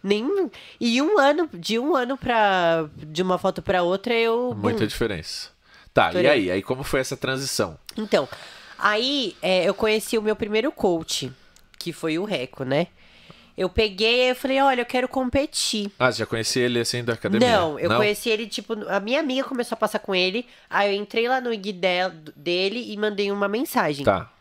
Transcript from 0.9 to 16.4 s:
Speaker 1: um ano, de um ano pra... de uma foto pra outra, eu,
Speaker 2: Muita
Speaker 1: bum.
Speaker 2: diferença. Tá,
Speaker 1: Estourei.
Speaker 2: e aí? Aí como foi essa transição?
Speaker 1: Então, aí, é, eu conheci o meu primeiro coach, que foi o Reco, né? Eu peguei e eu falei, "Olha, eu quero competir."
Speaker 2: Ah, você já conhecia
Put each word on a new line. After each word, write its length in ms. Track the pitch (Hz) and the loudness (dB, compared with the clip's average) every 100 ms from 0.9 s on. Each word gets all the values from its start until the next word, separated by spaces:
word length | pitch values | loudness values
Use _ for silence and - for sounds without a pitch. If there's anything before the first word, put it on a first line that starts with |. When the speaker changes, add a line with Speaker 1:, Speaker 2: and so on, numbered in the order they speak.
| 240 | 2
Speaker 1:
um 180 | 302 427 | 4 6
ano, 300 | 277 302 330 | 6 4 -2
de 240 | 175 165 226 | -4 -2 -2
um 160 | 285 320 | 2 0
ano 200 | 247 269 | 0 -4
pra... 680 | - 233 208 185 170 165 156 - | 0 2 4 4 2 2 -2 -10
de 260 | 156 156 | -10 -4
uma 160 | 185 180 | 0 2
foto 240 | 196 185 | 0 -2
pra 200 | - 185 | -2 0
outra, 300 | 175 190 233 | 2 0 0
eu, 400 | 233 226 233 247 226 | 0 2 0 -2 -2
Speaker 2:
Muita 240 | 104 220 | -2 0
Speaker 1:
bum. 60 | 107 | -2
Speaker 2:
diferença. 640 | - 117 90 - - - _ _ - - | 0 -2 -2 -8 -12 -14 _ _ -20 -2
Tá, 140 | - 90 | 2 2
Speaker 1:
Estourei. 180 | 180 143 | 4 4
Speaker 2:
e 40 | |
aí? 180 | 143 90 | 4 4
Aí 120 | 92 | 0
como 200 | - 131 | -2 -6
foi 160 | 139 139 | -2 -2
essa 160 | 131 135 | -2 -4
transição? 640 | 127 131 135 - 98 78 - - | -4 -4 -4 -2 -2 -4 -14 -8
Speaker 1:
Então, 320 | 214 196 135 - - - - - | 0 0 0 -8 -18 -20 -20 -2
aí, 560 | 202 214 254 285 220 - | 0 2 0 -2 -4 -4
é, 220 | 165 185 | 0 2
eu 80 | 175 | 2
conheci 420 | 196 220 214 - 226 | 2 0 0 0 0
o 40 | |
meu 140 | 214 214 | 0 -2
primeiro 340 | 214 214 262 | 0 0 0
coach, 600 | - 202 170 165 - 127 127 - - - - | 0 2 2 -2 -6 -6 -12 -20 -20 -20 -12
que 160 | 170 | -10
foi 260 | 156 165 160 | -6 -4 -2
o 60 | |
Reco, 380 | 208 170 123 - | -2 -4 -6 -6
né? 240 | 131 139 175 _ - - - - - - | -2 0 0 _ -20 -20 -20 -20 -20 -4
Eu 120 | 180 | -2
peguei 580 | 185 220 185 220 247 254 | 0 0 2 2 4 2
e 20 | |
eu 60 | 247 | 0
falei, 240 | 269 269 | 0 2
"Olha, 220 | 277 254 | 4 2
eu 40 | 240 | 0
quero 220 | 254 247 | -2 -2
competir." 840 | 269 254 269 302 - - 226 202 - | -2 0 0 0 -2 -2 -2 -4 2
Speaker 2:
Ah, 140 | 127 | 2
você 60 | 110 | 2
já 80 | 110 | -4
conhecia 380 | 117 | -2